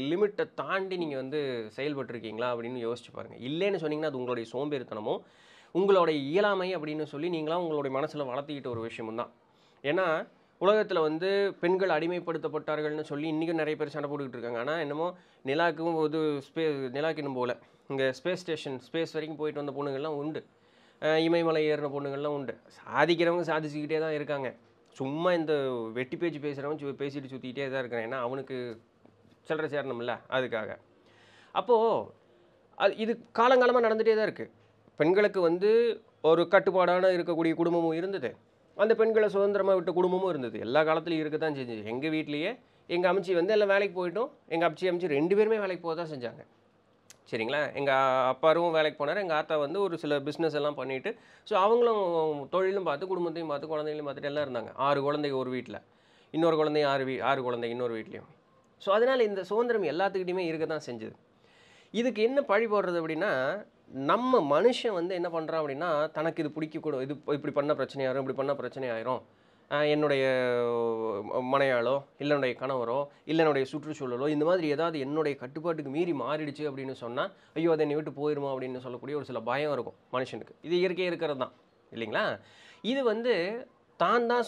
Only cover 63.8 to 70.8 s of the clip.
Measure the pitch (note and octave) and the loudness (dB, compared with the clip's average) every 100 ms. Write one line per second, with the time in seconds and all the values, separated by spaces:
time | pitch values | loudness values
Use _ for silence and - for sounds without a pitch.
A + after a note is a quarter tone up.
63.8 | - C3 C#3 G3+ B3+ B3+ D3 D3 A3+ B3 | -14 -4 0 2 4 2 4 4 4 4
64.8 | A#3+ F#3 E3+ F3+ F3 E3 D#3 D#3+ D3+ C3+ | -2 -2 -2 -2 -2 -4 -2 -2 -2 -2
65.8 | F3 D3 D#3 D#3 D#3+ D#3 D3 D3+ D#3 D#3+ | -2 0 0 -2 -2 -2 -4 -4 -6 -6
66.8 | D3+ C3+ C3+ D3 - D3 D3+ C#3+ C#3+ C#3 | -4 -4 -4 -6 -4 -4 -2 0 0 0
67.8 | B2+ C#3 C3+ C3 C3+ C3 C3+ C#3 A#2+ C3+ | -2 -2 -2 -2 -2 -2 -2 -2 -4 -6
68.8 | B2+ A2+ A2+ B2+ - _ _ _ - D3 | -4 -4 -2 -4 -6 _ _ _ -4 0
69.8 | D3+ D3+ D3+ C#3 C3 B2+ B2+ A#2+ A#2+ A#2+ | 2 4 2 4 2 2 2 2 2 2